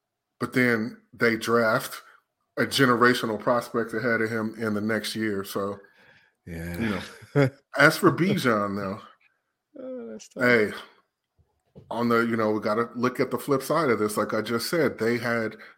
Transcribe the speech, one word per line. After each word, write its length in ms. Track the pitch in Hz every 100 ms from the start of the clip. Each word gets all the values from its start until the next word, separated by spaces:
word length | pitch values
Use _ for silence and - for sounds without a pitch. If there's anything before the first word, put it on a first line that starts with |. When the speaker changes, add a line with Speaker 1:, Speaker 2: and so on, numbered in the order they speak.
| _ _ _ _
Speaker 1:
but 120 | 120
then 460 | 131 123 113 110 - _
they 220 | 104 120 113
draft 680 | 113 117 110 127 - - - _ _ _ _ -
a 60 |
generational 760 | 110 135 127 117 123 127 117 104
prospect 540 | 139 120 - 117 110
ahead 260 | 110 120 113
of 100 | 110
him 240 | 113 110 107
in 160 | 110
the 60 | 104
next 360 | 107 110 107 107
year. 260 | 110 98
So, 360 | 95 107 98 98 - _ - _ _ _ 87
Speaker 2:
Yeah. 320 | 82 85 87
Speaker 1:
you 220 | 113 92 - - -
know, 160 | 143 131 -
Speaker 2:
<laughs> 160 | _ -
Speaker 1:
as 180 | 151 151
for 160 | 175
Bijan, 640 | 131 180 185 123 107 101 98
though, 240 | 98 107 - _ _ _ _ _ _ 285
Speaker 2:
Oh, 280 | 262 254 233
that's 160 | 220 -
tough. 140 | -
Speaker 1:
hey, 280 | 123 120 104 - - _ _ _ _ _ _ _ _ - -
on 180 | 110 120
the, 100 | 117
you 160 | 117 113
know, 140 | 107
we 100 | 110
gotta 280 | 107 107 117
look 260 | 120 123 127
at 100 | 123
the 80 | 117
flip 240 | - 135
side 260 | - 156 147
of 80 | 107
this. 180 | 107 110
Like 180 | 107
I 80 | 110
just 260 | 107 117 -
said, 300 | 170 123 -
they 180 | 113 120
had, 380 | 120 117 110 - -